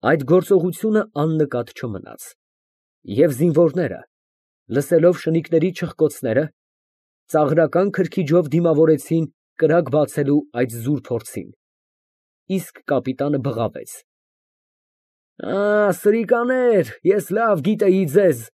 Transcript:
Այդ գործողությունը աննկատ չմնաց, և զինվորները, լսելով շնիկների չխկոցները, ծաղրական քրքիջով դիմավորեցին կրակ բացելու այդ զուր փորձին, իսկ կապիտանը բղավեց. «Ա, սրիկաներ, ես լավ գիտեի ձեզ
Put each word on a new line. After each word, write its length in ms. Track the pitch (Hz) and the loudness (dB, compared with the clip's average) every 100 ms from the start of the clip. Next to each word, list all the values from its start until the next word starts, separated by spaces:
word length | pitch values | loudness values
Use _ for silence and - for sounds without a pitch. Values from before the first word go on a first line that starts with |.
Այդ 180 | 110 151 | 0 0
գործողությունը 760 | 131 180 180 190 180 175 220 214 - | 2 2 4 0 0 -4 -2 -2 -2
աննկատ 580 | - 156 160 147 123 120 | -2 -2 0 -2 -4 -8
չմնաց, 560 | - 123 98 - - - _ _ _ _ _ _ _ - | -10 -10 -10 -14 -20 -20 _ _ _ _ _ _ _ -8
և 260 | 101 165 | 2 2
զինվորները, 680 | 127 170 151 170 143 156 - - _ _ _ _ _ _ | 4 0 4 2 0 -6 -6 -16 _ _ _ _ _ _
լսելով 460 | 117 143 170 170 180 | -4 2 4 4 2
շնիկների 540 | - 165 156 165 175 | -2 -2 0 0 0
չխկոցները, 760 | 175 175 - 156 - 127 113 156 _ _ _ _ _ _ _ _ | -4 -10 -2 -2 -2 -2 -2 -2 _ _ _ _ _ _ _ _
ծաղրական 580 | 156 147 156 160 170 196 | 0 2 2 2 2 -2
քրքիջով 600 | 190 175 - 151 170 156 | -2 -4 -2 0 0 2
դիմավորեցին 720 | 156 170 151 160 151 - 165 156 _ _ _ | 0 2 4 4 2 0 -2 -2 _ _ _
կրակ 300 | 156 165 143 | 2 2 2
բացելու 500 | 147 147 - 139 143 143 | 0 -2 -2 0 0 -2
այդ 240 | 120 123 117 | -4 -4 -4
զուր 240 | 113 143 | -4 -4
փորձին, 460 | - 117 - - - _ _ _ _ _ _ _ _ _ _ | -4 -8 -6 -14 -14 _ _ _ _ _ _ _ _ _ _
իսկ 340 | 190 - - | -6 -6 -16
կապիտանը 560 | - 135 120 127 143 147 | -4 -4 -2 -6 -2 -2
բղավեց. 500 | 127 113 113 - - - _ _ _ _ _ _ _ _ _ _ _ _ _ _ | -4 -4 -6 -6 -18 -20 _ _ _ _ _ _ _ _ _ _ _ _ _ _
«Ա, 540 | - 180 208 208 208 | -8 -4 0 0 0
սրիկաներ, 960 | 175 208 220 214 240 240 254 247 214 127 - | 0 0 0 2 0 0 0 2 2 0 -4
ես 240 | 170 202 - | 0 0 0
լավ 320 | 202 226 190 | -2 0 0
գիտեի 420 | 143 214 202 185 180 | 0 0 2 2 2
ձեզ 340 | 147 190 123 113 | 2 2 0 -6